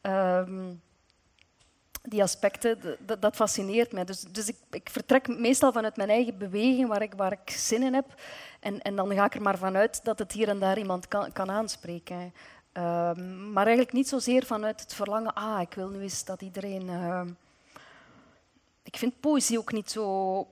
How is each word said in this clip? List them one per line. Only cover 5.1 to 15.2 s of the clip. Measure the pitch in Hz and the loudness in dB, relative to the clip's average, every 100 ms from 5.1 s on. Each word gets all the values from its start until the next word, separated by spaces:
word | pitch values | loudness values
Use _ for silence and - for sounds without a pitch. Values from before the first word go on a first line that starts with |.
| 262 - | 4 4
meestal | 233 233 262 277 | -2 2 6 6
vanuit | 233 220 214 | 4 -2 -2
mijn | 202 | 2
eigen | 220 240 196 | 4 4 -2
beweging, | 196 196 233 254 254 | -4 2 2 4 2
waar | 208 | 0
ik, | 214 190 | -2 0
waar | 190 202 | -2 -2
ik | - | -6
zin | - - 226 | -6 0 2
in | 262 | 2
heb. | 254 269 - - - - - | 2 -2 -8 -18 -16 -18 -10
En, | 208 196 | -8 -6
en | - 202 | -4 -2
dan | 190 | 0
ga | 196 | 4
ik | 202 | 2
er | - | 2
maar | 208 190 | 0 0
vanuit | 190 190 220 - | 0 4 2 2
dat | - 214 | -4 -2
het | 202 | -4
hier | 208 214 | -2 0
en | 202 | 2
daar | 190 190 | 2 0
iemand | 196 180 - | 0 -4 -2
kan, | 202 202 | -4 -4
kan | - 190 | -4 -4
aanspreken. | 196 220 - 175 170 - 180 180 - - - _ | -2 -4 -6 -10 -12 -10 -12 -12 -16 -20 -20 _
Ehm, | - 175 170 175 170 180 185 202 | -6 -2 0 0 -2 -8 -12 -4
maar | 202 208 | 2 6
eigenlijk | 233 247 247 | 6 4 2
niet | 269 | 0
zozeer | 269 240 254 262 | 0 4 2 4
vanuit | 220 214 220 | -2 -2 -4
het | - | -10
verlangen, | - 202 214 | -6 -2 -2